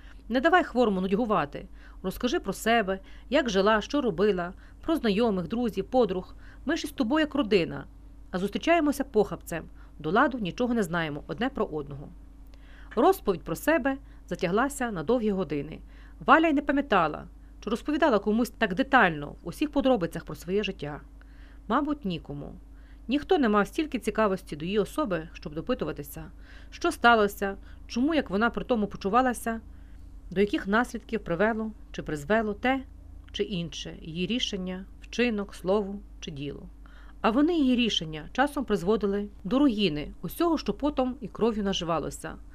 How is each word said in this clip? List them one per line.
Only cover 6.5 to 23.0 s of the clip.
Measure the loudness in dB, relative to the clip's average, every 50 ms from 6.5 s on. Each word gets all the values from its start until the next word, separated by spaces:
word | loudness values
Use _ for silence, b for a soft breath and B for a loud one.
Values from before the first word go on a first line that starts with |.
| B B -4
Ми | -2 -2
ж | -2 -2
із | -4 -2
тобою | -2 0 2 2 2
як | 2 2 0
родина, | 0 2 4 4 2 2 0 -4 -8 -12 -14 -18 -20 -20 -20 -20 -20 -12 -8
а | -4 -4
зустрічаємося | -4 -2 -4 -2 2 4 4 4 4 2 2 0 -4
похапцем. | 0 2 2 2 2 -2 -8 -8 -8 -8 -8 -8 -10 b b b b b -8
До | -4 2
ладу | 4 4 4 4 2 -2
нічого | -4 -4 -2 0 0 0 2
не | 0 0
знаємо | 0 0 -2 -2 -2 -4 -6 -8
одне | -8 -4 -4 -4 -2
про | -2 -2 -4
одного». | -4 -4 -6 -8 -8 -10 -12 -12 -14 -16 -18 -18 -20 -20 -20 -20 B B B B B B B B B 2
Розповідь | 4 6 6 4 4 0 -2 -2 -2 -4
про | -6 -8
себе | -2 2 2 2 4 2 0 -2 -2 b b b b b -8
затяглася | -4 -2 0 2 2 2 2 0 0 -4 -4 -4
на | -4 -2 0
довгі | 2 2 2 2 2
години. | 0 0 0 -2 -2 -4 -4 -6 -10 -14 b b b b b b b -2 6
Валя | 8 8 8 8 6
й | 4
не | 4 2
пам'ятала, | 2 2 0 2 4 4 4 4 2 0 -4 -10 -14 -16 b b b b b -6
чи | -4
розповідала | -4 -4 -2 -2 2 4 4 4 4 4
комусь | 4 2 2 2 0 0
так | 0 -2 -2 0 2
детально | 0 2 4 6 6 6 6 4 0 -6 -10 -12 -10 -10
в | -12
усіх | -4 -2 -4 0
подробицях | 0 2 4 4 4 4 2 -2 -4 -8 -10
про | -10 -12
своє | -12 -6 -4 -2 -2 -2
життя. | -4 -6 -6 -8 -10 -10 -12 -14 -18 -20 b b b b b b b b b b -2
Мабуть, | 0 0 0 0 -2 -4 -4
нікому. | -4 -6 -6 -6 -10 -10 -10 -10 -12 -14 -16 -18 b b b b b b b